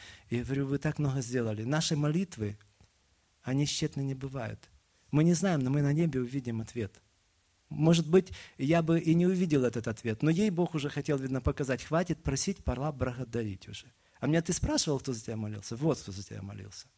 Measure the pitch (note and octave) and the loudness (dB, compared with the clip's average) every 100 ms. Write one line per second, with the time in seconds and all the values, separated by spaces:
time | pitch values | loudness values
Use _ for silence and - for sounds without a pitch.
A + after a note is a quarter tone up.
0 | - - - A#2+ A#2+ C3+ C3+ C#3 D#3 D3 | -20 -20 -6 -4 -2 -2 -2 -2 -2 0
1 | C#3+ C3+ A#2 B2+ A2+ G#2+ A2+ D#3 - D3 | 0 0 -2 -2 -2 -2 -2 0 0 0
2 | D3+ E3 G3 A2+ G#2 G#2 - _ _ _ | 2 0 -2 -4 -6 -6 -16 _ _ _
3 | _ _ _ _ - C3+ D3 - D3+ C#3+ | _ _ _ _ -2 0 0 0 -2 -2
4 | C#3 C3 C3+ C3+ A2 A2 - - _ _ | -4 -4 -8 -6 -6 -8 -16 -20 _ _
5 | _ C#3+ E3 E3 F#3+ D3+ B2+ C#3+ C#3+ D3+ | _ 4 6 4 2 2 2 2 2 2
6 | E3+ C3 B2 C3+ A#2+ A2+ A2 A#2+ G2 - | 2 0 -2 -4 -4 -4 -4 -6 -6 -8
7 | _ _ _ _ _ _ _ D3+ D#3+ E3+ | _ _ _ _ _ _ _ 2 6 6
8 | D3+ F#3 F#3 - - - C#3 E3 D#3+ E3 | 6 4 4 -6 -16 -4 2 2 4 2
9 | D#3+ E3 F3+ F#3 F3+ D3 B2 A#2 A2+ A2 | 4 4 4 2 2 4 2 0 -4 -4
10 | A2+ A2 D3+ E3 G#3+ E3+ E3+ D#3 C#3 D3 | -4 0 2 4 2 2 0 -2 -4 -4
11 | C#3 C#3 C3 C3 D3 C#3 C3+ B2 - D#3+ | -2 -2 0 -2 -2 -2 -2 -2 0 0
12 | F3+ D#3 D3 C3+ - F#3 - B2 D3+ C3+ | 0 -2 -2 -2 -2 -2 -4 -2 -2 -2
13 | B2+ A#2+ A#2+ A#2+ A2 F#2+ - G#2 - _ | -4 -4 -6 -4 -4 -6 -10 -14 -16 _
14 | _ _ C#3 D#3+ E3 E3+ - D4+ E3 C3+ | _ _ 0 2 2 0 0 0 0 -2
15 | - A2+ A2+ A2 G#2+ G#2+ - A#2 D#3 B2 | -2 -6 -6 -6 -6 -8 -8 -2 0 0
16 | - F#2+ - G#2 G2 G#2 G2+ - - | -4 -10 -10 -12 -12 -12 -14 -16 -20